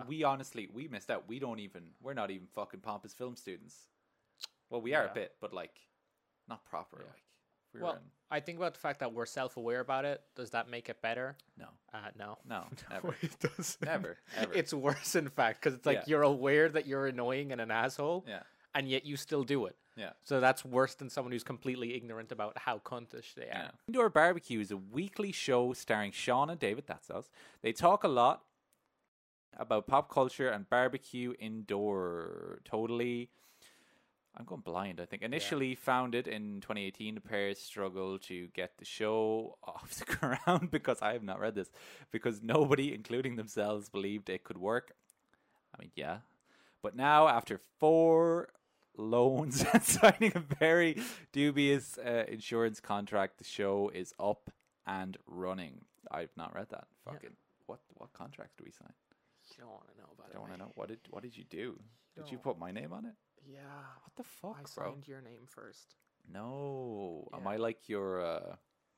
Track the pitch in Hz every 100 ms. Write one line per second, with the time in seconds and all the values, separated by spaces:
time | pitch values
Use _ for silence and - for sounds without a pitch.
0 | 117 156 147 135 131 120 98 110 156 107
1 | - 107 - 123 131 110 101 92 85 -
2 | 127 135 101 95 90 - 101 95 110 104
3 | 107 - 127 120 - 87 - - _ _
4 | _ _ _ _ - _ - 120 113 147
5 | 107 101 95 - 104 92 82 _ _ _
6 | _ _ _ _ - 117 _ 80 82 69
7 | - - _ _ _ _ _ - 175 -
8 | - _ - 151 147 170 175 - 151 139
9 | 127 117 117 - 131 - 117 123 123 135
10 | 143 143 _ - 117 117 117 120 117 117
11 | 113 117 131 139 _ - 85 - _ 107
12 | 104 - 104 107 127 107 - - - -
13 | - - 160 - - - 175 - 147 160
14 | 185 - - 214 220 196 147 147 139 135
15 | - 175 143 - 117 - 151 127 151 135
16 | 143 151 147 139 135 151 160 151 139 135
17 | 135 123 120 131 143 127 113 113 127 135
18 | 147 180 131 95 - _ _ 143 135 127
19 | 147 143 - 151 131 143 95 - _ -
20 | 101 - - 135 131 131 135 123 131 -
21 | 131 - 123 123 - 131 131 127 117 123
22 | 117 113 113 110 107 - - 110 - 120
23 | 117 123 - - 58 90 78 - - 247
24 | 226 156 170 170 - 113 101 101 95 123
25 | 196 - 202 - - 123 123 123 - 110
26 | 101 - - 123 151 170 107 113 - -
27 | - 98 - - - - - 113 170 202
28 | 185 127 123 - _ _ _ _ _ _
29 | _ _ _ _ _ - 113 107 - 135
30 | 147 - 127 - 131 104 98 123 127 131
31 | - 127 123 123 110 110 104 101 104 95
32 | 90 85 82 85 87 - - 110 113 117
33 | 120 120 120 _ _ _ - _ _ _
34 | _ _ _ - 120 - 92 87 98 87
35 | 87 98 113 147 - 151 131 123 - 127
36 | 127 120 - 107 104 101 - 107 98 -
37 | 107 107 - 107 101 98 - 104 95 95
38 | 95 95 - 90 87 - 90 - - -
39 | 107 110 110 110 - - - 82 - -
40 | - - 143 131 - 175 170 151 - 120
41 | 107 117 104 95 104 104 90 - - -
42 | - 110 123 107 113 147 139 135 143 117
43 | 110 120 131 120 110 - 104 104 101 101
44 | 98 104 98 95 - 90 95 120 - -
45 | _ _ _ _ _ _ _ - - -
46 | 71 98 - _ _ _ _ _ 107 113
47 | 139 151 156 117 - 98 - _ 156 165
48 | 165 160 170 170 - _ _ _ _ -
49 | 110 120 127 135 151 131 - 240 - -
50 | 220 - 220 175 147 143 160 170 165 156
51 | 247 - - 139 147 143 139 139 - -
52 | 120 117 - 110 - 117 117 107 - 104
53 | 101 104 95 - - - 101 101 101 92
54 | 92 - 101 104 - - _ _ - 95
55 | 92 92 - 87 92 92 80 65 - _
56 | - 76 85 - 82 - 107 - - _
57 | - 151 - - _ _ - 113 _ -
58 | - - - 139 - - - - - _
59 | _ _ _ _ _ - 120 104 - -
60 | - - - 104 107 92 98 - 104 113
61 | - - 120 113 - 82 120 - 107 _
62 | _ - 151 123 139 87 87 98 147 190
63 | 226 - _ _ 139 139 139 143 135 131
64 | - - 247 - - 214 143 - - 139
65 | 139 135 123 117 131 - 107 - - _
66 | _ _ - 92 117 139 143 135 127 104
67 | 95 80 - - 98 107 113 113 - 104
68 | 98 92 87 82 - 92 _ _ _